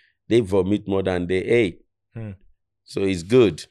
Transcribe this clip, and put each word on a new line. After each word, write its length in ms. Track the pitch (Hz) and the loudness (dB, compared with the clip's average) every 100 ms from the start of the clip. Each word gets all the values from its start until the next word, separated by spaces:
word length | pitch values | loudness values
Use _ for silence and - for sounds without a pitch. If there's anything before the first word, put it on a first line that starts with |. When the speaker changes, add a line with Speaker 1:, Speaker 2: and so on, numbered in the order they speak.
| _ _ - | _ _ 0
Speaker 1:
they 120 | 113 | 0
vomit 460 | 101 98 92 104 104 | 2 0 0 -2 -2
more 160 | 98 | -4
than 240 | 95 90 87 | -2 -4 -2
they 120 | 92 | -4
ate. 380 | 92 120 104 - _ _ _ | 0 0 0 -4 _ _ _
Speaker 2:
Hmm. 200 | 113 107 90 _ _ _ _ | -16 -14 -16 _ _ _ _
Speaker 1:
So 160 | - - | -12 -4
it's 200 | 98 95 | -2 -2
good. 420 | 85 127 110 76 - | 2 4 4 2 -12